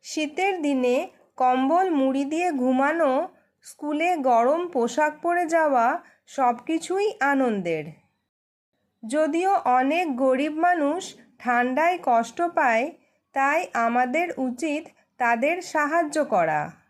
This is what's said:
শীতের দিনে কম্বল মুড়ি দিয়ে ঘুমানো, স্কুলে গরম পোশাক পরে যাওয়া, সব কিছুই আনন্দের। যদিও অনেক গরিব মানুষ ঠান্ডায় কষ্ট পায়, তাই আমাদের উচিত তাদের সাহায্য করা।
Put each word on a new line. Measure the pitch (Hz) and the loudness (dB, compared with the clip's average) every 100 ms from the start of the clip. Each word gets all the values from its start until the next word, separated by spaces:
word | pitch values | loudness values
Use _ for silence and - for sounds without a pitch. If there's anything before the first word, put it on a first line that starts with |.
শীতের | - - 302 302 381 370 | -10 -6 -6 -2 -2 0
দিনে | 294 269 247 247 - _ _ - | -2 0 2 0 -2 _ _ -2
কম্বল | 254 254 269 330 381 | 0 2 2 2 2
মুড়ি | 311 269 269 277 | 2 0 0 -2
দিয়ে | 311 359 | -2 -2
ঘুমানো, | 285 247 254 277 330 302 262 359 _ _ _ | 0 0 2 2 2 2 0 -2 _ _ _
স্কুলে | - - 294 302 339 349 | -20 -12 -6 -2 0 0
গরম | 262 233 233 320 359 | 2 2 4 0 -2
পোশাক | 285 233 240 302 302 | -2 -2 0 -2 0
পরে | 339 349 349 | -2 -2 0
যাওয়া, | 330 311 269 233 330 - _ _ | 2 2 2 2 0 -8 _ _
সব | - 254 240 - | -2 0 0 -4
কিছুই | 320 - 370 415 403 | -4 -2 -2 -2 0
আনন্দের। | 277 277 254 208 170 160 156 151 _ _ _ _ _ _ _ _ _ _ 220 | 0 2 0 0 -2 -4 -6 -14 _ _ _ _ _ _ _ _ _ _ -6
যদিও | 277 311 320 370 | 0 0 2 2
অনেক | 392 - 254 262 320 359 247 | 0 2 2 2 0 -2 0
গরিব | 262 254 302 | 2 2 0
মানুষ | 302 349 359 285 330 370 - - _ | 0 0 2 0 -2 -6 -18 -20 _
ঠান্ডায় | 233 240 247 254 330 359 | -2 0 0 2 0 0
কষ্ট | 359 233 233 - | 0 0 0 -2
পায়, | 349 339 277 226 277 330 _ _ _ | -2 2 2 2 -2 -8 _ _ _
তাই | - 269 302 370 | -2 0 0 -2
আমাদের | 233 233 240 254 285 349 - | -2 0 2 0 0 -2 -4
উচিত | 262 247 320 294 339 _ _ _ | -6 -4 -4 -4 -8 _ _ _
তাদের | 240 233 277 359 | 0 0 0 -2
সাহায্য | 339 311 294 330 320 302 294 | -4 -2 0 0 -2 -2 0
করা। | 196 165 151 151 - _ | 0 0 0 -4 -12 _